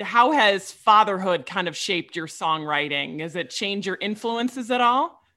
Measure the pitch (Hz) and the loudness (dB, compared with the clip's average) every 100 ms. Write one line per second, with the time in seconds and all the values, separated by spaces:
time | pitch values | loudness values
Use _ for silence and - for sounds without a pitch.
0 | 196 226 254 294 208 196 - - 226 214 | 0 4 4 6 4 2 -4 -2 4 6
1 | 208 185 190 170 - 196 175 151 - 175 | 4 0 0 -2 -2 -4 -4 -4 -4 -4
2 | - 175 160 - 165 156 151 147 147 143 | -4 -8 -10 -4 -2 -2 0 -2 0 -4
3 | 147 156 165 170 165 - 202 202 196 185 | -4 -8 -8 -8 -8 -6 -4 -4 -6 -4
4 | 202 214 226 233 247 262 233 247 240 262 | -6 -4 -4 -4 -4 -6 -4 2 2 2
5 | 330 - _ | 0 -6 _